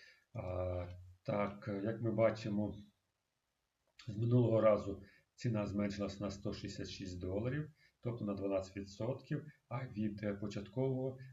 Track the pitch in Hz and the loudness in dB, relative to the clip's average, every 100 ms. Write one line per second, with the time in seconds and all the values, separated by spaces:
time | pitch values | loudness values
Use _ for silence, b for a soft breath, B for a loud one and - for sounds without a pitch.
0 | B B _ 113 92 90 92 90 87 90 | B B _ -8 -4 -2 0 -2 -4 -8
1 | - - - 104 98 - - 101 104 110 | -16 -8 -2 0 0 -2 -4 0 0 0
2 | 113 107 113 - 110 104 104 - - _ | 0 6 4 4 0 0 -2 -4 -14 _
3 | _ _ _ _ _ _ _ _ _ - | _ _ _ _ _ _ _ _ _ -14
4 | - 104 117 123 113 110 107 104 101 - | -8 -2 6 6 8 8 8 6 4 -6
5 | B B _ - 123 107 101 101 104 98 | B B _ -4 0 2 2 0 0 0
6 | 98 - 101 - 104 95 101 - 95 - | -2 -2 -4 -4 -4 -4 -6 -6 -8 -6
7 | 92 90 90 98 123 147 151 B B _ | -8 -4 -2 0 0 0 -4 B B _
8 | 120 117 104 98 98 95 95 101 101 - | -6 -2 -2 0 0 0 0 -6 -8 -4
9 | 113 139 - 147 B B - 120 123 101 | -4 -4 -4 -4 B B -8 -8 -6 -2
10 | 107 - 104 98 101 107 101 127 131 127 | -2 -2 -2 -2 -4 -6 -4 0 0 0
11 | 131 127 B | -2 -6 B